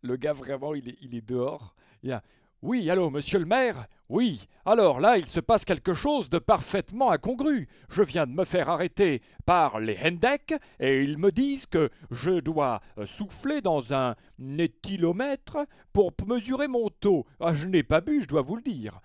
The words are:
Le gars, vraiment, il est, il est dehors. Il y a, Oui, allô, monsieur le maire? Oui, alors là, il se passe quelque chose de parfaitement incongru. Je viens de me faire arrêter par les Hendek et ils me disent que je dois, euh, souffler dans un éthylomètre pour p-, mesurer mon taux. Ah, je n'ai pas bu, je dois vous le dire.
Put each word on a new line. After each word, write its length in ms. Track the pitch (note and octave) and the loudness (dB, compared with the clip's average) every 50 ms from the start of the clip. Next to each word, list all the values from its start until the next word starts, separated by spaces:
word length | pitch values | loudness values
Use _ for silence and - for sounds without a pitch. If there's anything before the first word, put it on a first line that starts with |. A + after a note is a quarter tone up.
Le 140 | - B2 B2 | -4 -4 -6
gars, 180 | C3 C3 D3+ D3+ | -2 -2 -4 -4
vraiment, 400 | C3+ C3+ B2 C#3 C3+ C3+ D3 D#3 | -4 -6 -8 -8 -6 -6 -6 -6
il 140 | D3 B2+ A#2 | -6 -8 -12
est, 80 | - _ | -16 _
il 140 | D3+ C3 A#2+ | -16 -10 -10
est 100 | A#2 A2 | -10 -8
dehors. 500 | G#2+ B2+ B2 B2 C3+ D#3+ D3+ A#2+ F#2+ _ _ _ _ _ _ - | -4 -4 -2 -2 -2 -4 -8 -14 -18 _ _ _ _ _ _ -8
Il 60 | B2 | -6
y 40 | C3 | -6
a, 100 | A2 - _ _ _ _ _ _ _ | -6 -8 _ _ _ _ _ _ _
Oui, 280 | - D3 A#3+ B3+ G3+ D#3 | -6 -4 -2 -2 0 2
allô, 200 | F3+ F#3+ F3+ D#3+ | 2 2 2 0
monsieur 300 | C3+ D3 C#3+ - - G3+ | -2 -4 -4 0 0 0
le 60 | E3+ | 2
maire? 420 | D#3+ G#3 C4 C4 A#3+ G3 C#3 A2+ - _ _ _ _ | 2 2 2 2 0 -2 -6 -12 -16 _ _ _ _
Oui, 380 | B2+ - B3 A#3 D#3+ G#2+ - _ _ _ _ | 0 0 0 0 -2 -4 -10 _ _ _ _
alors 340 | - G#3+ A#3 G#3 F3 C#3 B2 | 2 4 6 6 6 4 6
là, 180 | D3+ G#3+ B3 | 4 4 4
il 80 | G#3 E3 | 4 2
se 140 | - - F3 | -2 -4 -6
passe 260 | - - A#3 G#3 - | 0 2 2 2 2
quelque 280 | - F#3+ - - - F3+ | 0 -2 -2 0 -4 -4
chose 360 | D3 - C#4+ D4+ C#4 G3 C3 | -2 0 0 0 0 0 0
de 100 | - E3+ | -2 -2
parfaitement 720 | - - E3 F3 - - - G3+ - - F#3 A#3 C4+ B3 | 2 2 2 2 2 -2 -4 -4 -4 -4 -4 0 2 2
incongru. 560 | F3+ - - G3+ B3+ A#3+ C#4 D#4 D4 B3 D3+ - _ _ - - | 2 2 0 -4 -4 -2 -2 0 0 -2 -4 -6 _ _ -20 -10
Je 120 | - E3+ | 0 0
viens 240 | G#3 - - E3+ D#3 | 0 2 2 -2 -2
de 60 | B2+ | -2
me 120 | B2 E3 F#3+ | 0 -4 -2
faire 260 | - - F#3 D3 C3 | 0 0 0 2 2
arrêter 520 | F3 D3+ F3 F3 _ - G3+ F3+ C#3+ A#2+ _ _ _ _ - | 0 0 0 -4 _ 2 2 2 2 0 _ _ _ _ 0
par 340 | - F3+ F3+ D#3+ C#3 A2+ A2 | 4 4 6 4 4 2 -2
les 180 | A2 A2 G#2+ | -2 -2 -2
Hendek 580 | F2+ - D#3+ F3 E3+ F3+ A#3+ C#4 C#4+ - - D#4+ C#4+ - - _ _ | 0 0 -2 0 2 2 2 0 0 -4 -4 -6 -6 -6 -12 _ _
et 240 | - C3 C3+ C3 C#3 | 0 2 2 4 2
ils 140 | C#3 D3+ | 0 -2
me 140 | D3 E3+ G3+ | 2 2 2
disent 360 | F3 F3+ C4 C#4 C#4 C4+ - | 2 2 0 0 0 -4 -8
que 220 | - - F3 D#3 A#2+ - _ - - | -2 0 0 0 0 -2 _ -16 -14
je 280 | B2 A#2+ B2+ E3+ F#3 F3 | -12 -6 -2 0 0 0
dois, 420 | C#3 C#3+ E3 D#3 D3 C3 A#2 G2+ - - - | 0 -2 0 0 0 0 0 -4 -8 -12 -12
euh, 80 | - G#2+ | -10 -10
souffler 560 | G2+ - - G#3 F#3+ - - - C4+ D4 D4 | -10 -8 -10 -10 -10 -10 -8 -6 -4 -4 -2
dans 320 | A3 F#3+ E3 D3 B2 A2 C#3 | 0 0 0 0 0 -2 -2
un 220 | C3+ C3 B2 A2+ _ _ _ _ - B2+ C3+ C#3 | 0 0 0 -2 _ _ _ _ -16 -12 -10 -2
éthylomètre 1000 | D3+ E3+ D#3+ - _ - - G3 G3 E3+ E3 F3 F#3+ B3+ C#4+ C#4 C4+ _ - - G#3 D4 - _ _ _ _ _ | -2 -2 -2 -2 _ -10 -8 -4 0 0 0 0 0 -2 -4 -4 -6 _ -10 -6 -6 -6 -6 _ _ _ _ _
pour 200 | G3+ G3+ F3 - | 2 2 2 2
p-, 120 | - G3 | -6 -4
mesurer 420 | G3 A#3+ B3 G3+ A#3 C4 C4 C#4+ | -2 -2 -4 -2 -4 -2 -2 -2
mon 220 | D4 B3+ A#3+ A3+ G#3 | -2 0 -2 -2 -4
taux. 360 | - _ - G3+ F#3+ D#3 B2+ _ _ _ | -6 _ 2 2 2 2 0 _ _ _
Ah, 140 | - E3+ E3+ | -2 -2 0
je 140 | C#3+ D3+ | 0 -2
n'ai 160 | F#3 F#3 E3+ C3+ | 0 0 0 2
pas 180 | - D3+ D#3 | 4 2 0
bu, 200 | E3+ G3+ D4+ D4 | 2 2 0 0
je 60 | A3 | 0
dois 140 | B2+ C#3 D#3 | 0 0 0
vous 140 | C3 C3 F#3+ | 0 0 -6
le 80 | A#3 - | -6 -6
dire. 360 | C#4 G#3+ C3+ G#3+ G#3 G3 G2 | -6 -6 -6 -8 -10 -12 -14